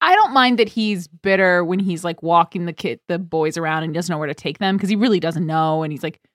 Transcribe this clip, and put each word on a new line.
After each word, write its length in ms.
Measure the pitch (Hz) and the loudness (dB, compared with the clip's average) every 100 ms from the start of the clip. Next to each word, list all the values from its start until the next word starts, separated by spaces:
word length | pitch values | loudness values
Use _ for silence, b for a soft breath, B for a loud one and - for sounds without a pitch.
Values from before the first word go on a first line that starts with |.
I 120 | 320 | 2
don't 180 | 403 403 | 4 4
mind 240 | 262 254 240 | 4 4 4
that 100 | 208 | 2
he's 400 | 226 214 190 170 | 0 -2 -2 -6
bitter 560 | 170 196 190 185 180 | -6 0 4 4 2
when 140 | 170 185 | 0 -2
he's, 260 | 196 165 | -2 -4
like, 180 | 175 165 | -6 -6
walking 440 | 160 170 165 180 170 | 2 2 2 -2 -8
the 60 | |
kid, 280 | 160 180 117 - | -6 -8 -6 -6
the 100 | 175 | -6
boys 380 | 170 160 156 165 | -4 -2 -2 -2
around 260 | 160 156 | -4 -4
and 100 | 160 | -4
doesn't 180 | 160 170 | -4 -4
know 60 | 156 | -4
where 80 | 151 | -6
to 60 | |
take 240 | 143 147 151 | -6 -8 -4
them, 200 | 190 190 | -2 0
'cause 120 | 190 | 0
he 60 | 208 | 0
really 240 | 240 190 | 2 2
doesn't 260 | 160 165 160 | 0 -4 -2
know. 360 | 160 160 160 | 0 0 0
And 80 | 156 | -2
he's 100 | 139 | -6
like, 180 | 156 - _ | -8 -10 _